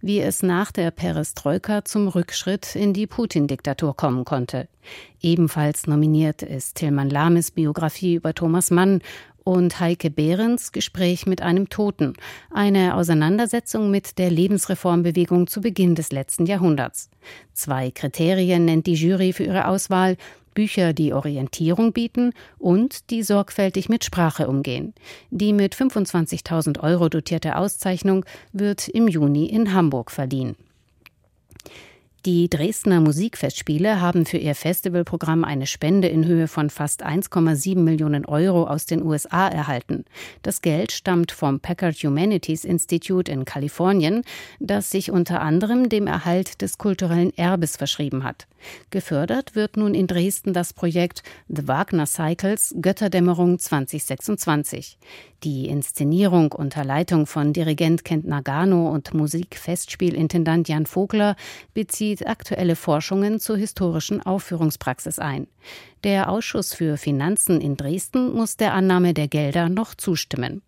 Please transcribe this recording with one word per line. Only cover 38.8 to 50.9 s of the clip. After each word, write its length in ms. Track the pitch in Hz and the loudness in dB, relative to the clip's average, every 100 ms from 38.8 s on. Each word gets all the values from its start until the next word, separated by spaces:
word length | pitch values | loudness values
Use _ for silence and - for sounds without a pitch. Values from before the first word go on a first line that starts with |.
| - | -2
den 160 | 165 | -2
U 100 | 160 | 0
S 140 | 151 - | -2 -2
A 220 | 170 190 | 0 2
erhalten. 580 | 160 143 127 - - - - - - | 0 -2 -4 -4 -8 -8 -18 -20 -10
Das 180 | - 190 | -6 -2
Geld 300 | 175 151 214 | 0 0 -2
stammt 400 | - - 175 170 | -4 0 0 0
vom 280 | - 151 135 | 0 0 0
Packard 360 | - 175 180 151 | -2 -2 -2 -2
Humanities 680 | 151 139 196 196 - 160 | 0 2 2 0 -2 -6
Institute 680 | - 175 - 170 - 185 180 | -2 -2 0 -4 0 -2 0
in 120 | 139 | -4
Kalifornien, 800 | 131 143 143 - 175 196 156 214 240 - - - | -6 -6 -6 0 2 4 2 0 -4 -12 -18 -12
das 320 | 240 202 196 | -4 -2 -2
sich 180 | 196 - | -4 0
unter 320 | 185 175 170 | 0 0 0
anderem 480 | 156 160 208 247 247 | 2 2 2 2 2
dem 160 | 214 202 | 0 0
Erhalt 560 | 165 175 175 185 - | -2 0 0 -2 -6
des 160 | 196 - | -8 -4
kulturellen 580 | 214 185 180 170 175 - | -2 0 0 2 0 0
Erbes 420 | 175 185 165 - | 0 0 -2 -4
verschrieben 460 | 139 - 143 131 | -6 -4 -2 -2
hat. 220 | 131 - - _ - - _ | -6 -8 -18 _ -20 -20 _
Gefördert 640 | 196 - 147 165 233 - - | -6 -2 -2 0 -2 -4 -4
wird 200 | 214 - | -2 0
nun 200 | 208 202 | 0 2
in 100 | 185 | 0
Dresden 480 | 175 180 196 - | 2 0 -2 -2
das 200 | 180 175 | -2 -2
Projekt 500 | - 170 | -2 -2